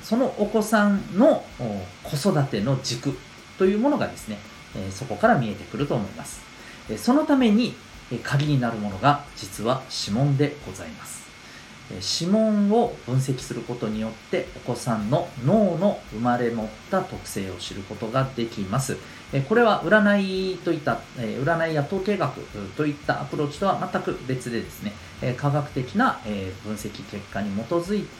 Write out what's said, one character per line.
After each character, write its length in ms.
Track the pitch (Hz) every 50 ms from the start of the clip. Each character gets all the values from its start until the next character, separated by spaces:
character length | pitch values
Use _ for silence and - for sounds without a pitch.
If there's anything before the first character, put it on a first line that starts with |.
そ 160 | - - 220 247
の 160 | 262 - -
お 100 | 208 208
子 160 | 202 - 220
さ 260 | 202 - 226 208 208 208
ん 120 | 196 196 - 143 151
の、 280 | 190 254 320 - - - - - -
お、 280 | 131 110 104 95 95 - - -
子 140 | - - -
育 280 | 139 - 202 156 151 135
て 160 | - 110 104
の 180 | 101 135 131 131
軸 340 | - - 131 - - 143 - - - - - - - - -
と 80 | - 190
い 120 | 190 208
う 20 | 214
も 100 | 247 294
の 100 | 294 214
が 100 | 117 -
で 80 | -
す 120 | - - 110
ね、 100 | 104 98 - - - - - - -
え 120 | 113 98 98
ー、 40 |
そ 140 | 98 - 135
こ 100 | 131 107
か 120 | 104 - 240
ら 100 | 220 147
見 100 | 117 107
え 60 | 98
て 100 | - -
く 120 | - - 107
る 80 | 143
と 80 | - 156
思 100 | 120 101
い 40 | 98
ま 140 | - - -
す。 180 | - - - - - - - - - - - - -
え 60 | 110
ー、 20 | -
そ 160 | - 233 262
の 100 | 302 302
た 120 | 302 285
め 140 | 262 254 220
に、 240 | 202 233 247 156 - - - - - - - -
え 40 | 123
ー、 60 | 113
鍵 220 | - - 143 139 151
に 160 | 151 147 127
な 100 | 120 117
る 60 | 113
も 140 | 107 104 104
の 80 | 95 95
が 260 | 120 143 143 - - - -
実 280 | - - - - - 104
は 180 | 117 135 131 - - - - -
指 80 | 101 101
紋 220 | 120 143 147 139
で 180 | 131 147 143 - - -
ご 60 | -
ざ 120 | 95 - 85
い 40 | 80
ま 160 | - - -
す。 140 | - - - - - - - - - - - - - - - - -
え 60 | 98 92
ー、 260 | 92 - - - 165
指 60 | 175
紋 400 | 202 220 220 220 214 208 202 196
を 220 | 214 240 240 240 - - -
分 100 | 117 127
析 220 | 135 131 - 135 -
す 160 | - - 113
る 80 | 120
こ 120 | - - 123
と 140 | - 113 107
に 140 | 107 110
よ 60 | 110 110
っ 20 | 110 - - -
て、 180 | 190 - - - -
お 40 | -
子 160 | - - 117
さ 200 | - - 127 113
ん 120 | 107 104 107
の 200 | 139 175 180 - - 135 117
脳 320 | 147 202 226 208 185 165 156
の 200 | 190 208 - - - -
生 60 | 110 107
ま 180 | 120 123 120
れ 140 | 120 123 117
持 140 | 117 113 110
っ 40 | 104 - - - -
た 100 | 196 185
特 260 | 180 - 113 98 -
性 240 | - - 104 98 95
を 40 | 90
知 180 | 90 - -
る 100 | 90 101
こ 140 | 95 - -
と 120 | - 117 107
が 200 | 117 135 131 131 -
で 80 | 120 117
き 160 | 113 - -
ま 200 | 98 90 107 139
す。 180 | 131 - 95 - - - - - - -
え 60 | - 139
ー、 80 | 135
こ 80 | - 220
れ 80 | 240
は 220 | 240 214 202 - -
占 720 | 170 208 214 202 202 202 202 196 190 190 190 185 185 180
い 40 | 175
と 140 | - 175
い 60 | 160 143
っ 20 |
た、 180 | - 131 113 - - - -
え 220 | 139 120 107 107 117
ー、 40 | 135
占 260 | 165 165 165 165 165
い 40 | 156
や 80 | 147
統 200 | 139 - 196 190
計 140 | 185 208 202
学 240 | 180 156 135 - - - - - 104 101 92 -
と 80 | - 156
い 80 | 151
っ 20 | 143
た 280 | - - - 139 -
ア 20 | 139
プ 100 | - -
ロ 80 | 147 147
ー 40 | 139
チ 120 | - -
と 60 | 196
は 220 | 190 - - - -
全 100 | - 190
く 160 | - 180 139 - -
別 240 | 131 127 - - 120
で 100 | 117 107
で 80 | 95 -
す 140 | - -
ね、 100 | - 104 - - - - - -
え 100 | 131 131
ー、 40 | 131
科 140 | - 147 143
学 200 | 139 151 139 -
的 240 | - 135 127 - -
な、 260 | 208 254 - - - -
え 260 | 107 104 98 95 92
ー、 140 | 92 95 101
分 80 | 104 107
析 160 | 101 - 104 - - -
結 140 | - 107 101 - -
果 80 | - 98
に 100 | 104 101
基 180 | 98 104 120 - 170
づ 200 | 170 170 185 214
い 80 | 202 151 - - -